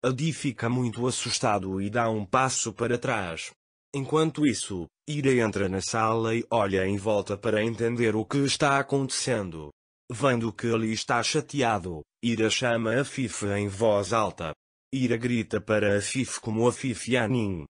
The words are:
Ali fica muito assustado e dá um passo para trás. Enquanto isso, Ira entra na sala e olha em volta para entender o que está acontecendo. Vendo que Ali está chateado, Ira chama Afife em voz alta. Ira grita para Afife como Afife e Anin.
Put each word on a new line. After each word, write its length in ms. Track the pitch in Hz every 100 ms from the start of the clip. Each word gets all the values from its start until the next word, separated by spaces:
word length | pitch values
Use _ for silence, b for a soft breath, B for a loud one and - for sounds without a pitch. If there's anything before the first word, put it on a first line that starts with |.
Ali 300 | 127 131 160
fica 340 | - 147 110 117
muito 400 | 123 123 110 123
assustado 720 | 117 123 - 123 104 95 95
e 80 | 101
dá 200 | 117 117
um 160 | 110 101
passo 480 | 127 131 - 113
para 240 | 95 117 120
trás. 540 | 131 113 90 82 - _ _ _ _ 139
Enquanto 500 | 135 156 160 156 151
isso, 400 | 107 - 95 82 _ -
Ira 260 | 147 135
entra 360 | 127 110 101 98
na 100 | 95
sala 540 | - 113 110 113 113 117
e 100 | -
olha 340 | 113 101 95 95
em 120 | 101
volta 400 | 98 104 98 98
para 260 | 113 107
entender 520 | 110 110 117 117 117 107
o 100 | 110
que 140 | 143
está 400 | 139 - 147 139
acontecendo. 920 | 135 143 131 - - 117 95 80 73 - _ _ _
Vendo 400 | 117 139 120 113
que 160 | 110 120
Ali 240 | 113 113
está 320 | 110 - 123
chateado, 760 | 113 156 - 143 120 104 90 82 - _
Ira 280 | 120 113 110
chama 500 | - 127 117 113 117
Afife 460 | 139 - 120 - 101
em 240 | 101 101
voz 420 | 95 113 101 95
alta. 420 | 113 104 - 82 76 _ _ _
Ira 220 | 135 127 120
grita 460 | 123 120 107 107
para 360 | - 107 104 101
Afife 420 | 101 135 123 -
como 260 | - 110 120
Afife 440 | - 135 113 -
e 60 | 123
Anin. 480 | 110 127 104 90 71